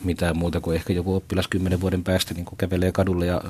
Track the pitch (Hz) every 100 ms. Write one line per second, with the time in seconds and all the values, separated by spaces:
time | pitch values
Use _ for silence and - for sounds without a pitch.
0 | 90 82 87 82 85 82 82 82 - 90
1 | 90 95 - 92 - 95 92 92 92 92
2 | 87 92 - 87 87 - 92 90 90 95
3 | 95 90 87 90